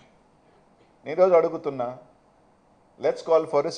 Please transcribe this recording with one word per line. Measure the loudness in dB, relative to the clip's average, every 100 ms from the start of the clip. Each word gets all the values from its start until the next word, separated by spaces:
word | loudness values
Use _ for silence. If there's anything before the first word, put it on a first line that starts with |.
| _ _ _ _ _ _ _ _ _ _ -6
నేను | 2
ఈరోజు | 4
అడుగుతున్నా, | 4 2 -2 -8 -6 -8 -10 -18 _ _ _ _ _ _ _ _ -6
let's | -4 -4 0
call | 0 2
for | -2
a | -2